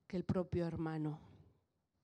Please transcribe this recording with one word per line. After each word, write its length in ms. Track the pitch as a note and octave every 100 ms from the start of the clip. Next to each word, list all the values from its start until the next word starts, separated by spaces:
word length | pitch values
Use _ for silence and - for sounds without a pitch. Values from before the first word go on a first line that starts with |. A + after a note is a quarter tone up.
| -
que 100 | F3+
el 60 |
propio 420 | - F#3 F3+ F3
hermano. 640 | E3+ E3 D#3+ D#3+ D3+ D3+ - - - _ _ _ _ _